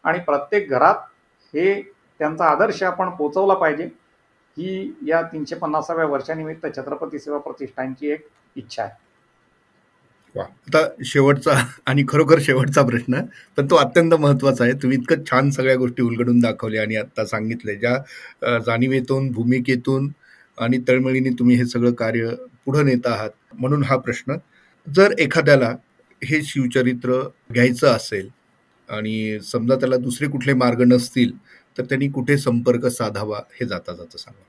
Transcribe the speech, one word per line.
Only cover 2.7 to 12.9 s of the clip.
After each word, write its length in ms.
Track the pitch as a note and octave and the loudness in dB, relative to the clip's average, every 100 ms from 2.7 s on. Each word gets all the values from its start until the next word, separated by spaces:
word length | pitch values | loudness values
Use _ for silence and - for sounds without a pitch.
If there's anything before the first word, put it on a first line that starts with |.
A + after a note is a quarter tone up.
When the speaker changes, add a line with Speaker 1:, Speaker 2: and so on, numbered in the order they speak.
| - | 0
Speaker 1:
आपण 280 | F#3 F3 F#3 | -4 -2 -6
पोचवला 440 | F3 D3 F3+ G3 | -4 -4 0 2
पाहिजे, 300 | F#3 E3 D3+ F3 _ _ _ _ _ _ - | 2 0 -2 -8 _ _ _ _ _ _ -12
ही 380 | F#3 F#3+ F#3+ - D3 | -8 -8 -10 -10 -2
या 160 | E3 | -2
तीनशे 320 | E3 D#3+ C#3+ | -2 -10 -10
पन्नासाव्या 520 | E3 D#3+ D3+ D3+ E3 D#3 | -6 -4 -4 -4 -2 -2
वर्षानिमित्त 600 | C#3 C3+ D#3+ D#3 D#3+ D3+ - | -2 -4 -8 -8 -10 -10 -10
छत्रपती 420 | C3+ C#3+ D#3 D3 | -10 -8 -8 -10
सेवा 200 | D3 D3 | -8 -8
प्रतिष्ठानची 720 | C#3+ B2 C3+ - C3 C3 D3 | -8 -12 -12 -8 -10 -6 -6
एक 180 | D#3 - _ _ C3+ | -6 -10 _ _ -20
इच्छा 260 | A#2 - | -14 -10
आहे. 220 | G2+ - _ _ _ _ _ _ _ _ _ _ _ _ _ - | -10 -12 _ _ _ _ _ _ _ _ _ _ _ _ _ -12
Speaker 2:
वा. 60 | |
आता 440 | F#2+ _ - D#3 D#3 - | -12 _ 0 0 0 -4
शेवटचा 600 | B2 C#3+ C#3 C#3 D#3+ C#3 B2 - - | -2 4 4 4 2 0 0 -6 -2
आणि 180 | C#3 C3 | 0 2
खरोखर 300 | D3 D3+ D#3+ | 2 6 4
शेवटचा 420 | C#3+ C3 C#3 C#3+ | 4 0 2 2
प्रश्न, 400 | B2 | 2